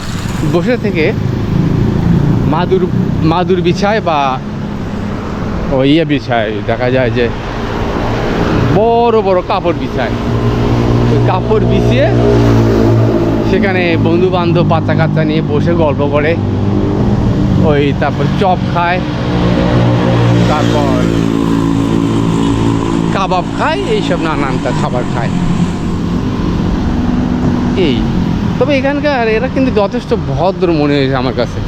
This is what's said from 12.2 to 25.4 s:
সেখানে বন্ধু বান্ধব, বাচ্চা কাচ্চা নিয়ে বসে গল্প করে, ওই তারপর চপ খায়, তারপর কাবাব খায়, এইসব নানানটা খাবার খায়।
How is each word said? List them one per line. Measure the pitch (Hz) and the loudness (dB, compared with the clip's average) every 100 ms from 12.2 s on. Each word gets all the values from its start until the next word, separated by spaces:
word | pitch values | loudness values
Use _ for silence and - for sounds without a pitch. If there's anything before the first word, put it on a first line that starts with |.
| - 117 117 113 113 113 113 113 - - - - - | 4 4 4 4 4 2 2 4 2 0 0 0 0
সেখানে | 190 196 185 175 165 | 0 2 0 0 2
বন্ধু | 165 170 185 | 2 2 2
বান্ধব, | 180 170 160 151 | 2 2 2 2
বাচ্চা | 160 156 | 0 0
কাচ্চা | 156 160 151 | 0 0 0
নিয়ে | 156 156 151 | 0 0 0
বসে | 147 151 | 0 0
গল্প | 170 156 131 143 | 2 2 2 0
করে, | 147 151 165 - - - - - - - - - - - - | 0 0 0 0 0 0 0 0 0 0 0 0 2 2 2
ওই | - 143 143 135 | 2 2 2 0
তারপর | 147 139 143 - | 0 0 0 0
চপ | 196 180 - | 2 0 0
খায়, | 175 175 180 156 143 - - 123 120 - - - - 120 117 - - 58 | 0 0 -2 -2 -4 -2 0 0 2 2 2 2 2 2 2 2 4 2
তারপর | - 58 58 57 57 57 57 55 57 57 55 55 57 55 57 55 57 57 57 57 55 57 57 - - 55 | 2 2 0 0 0 0 0 0 0 0 0 0 0 0 0 0 0 0 0 0 0 0 0 -2 -2 0
কাবাব | 202 185 180 170 - | 0 0 -2 -2 -2
খায়, | 269 349 381 | -2 -2 -2
এইসব | 220 - 170 | -2 0 -2
নানানটা | 160 143 143 131 - 151 | -2 -2 -2 -2 -2 -2
খাবার | 147 123 123 | -2 -2 -2
খায়। | 127 113 - | -2 -2 -2